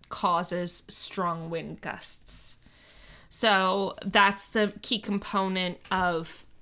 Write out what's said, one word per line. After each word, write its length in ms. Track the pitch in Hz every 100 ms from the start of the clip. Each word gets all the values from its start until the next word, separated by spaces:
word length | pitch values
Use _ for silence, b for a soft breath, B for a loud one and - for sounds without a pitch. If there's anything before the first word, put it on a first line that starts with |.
| -
causes 760 | - 196 170 175 180 175 - -
strong 600 | - - - 175 165 165
wind 320 | 165 214 165
gusts. 760 | - - - - - - - - B B B B B B B
So 680 | - 226 190 185 196 196 - 202
that's 440 | 208 196 202 -
the 240 | 226 208 208
key 180 | - 226
component 800 | 208 202 - 202 190 185 180 - -
of 540 | 185 180 170 170 - - -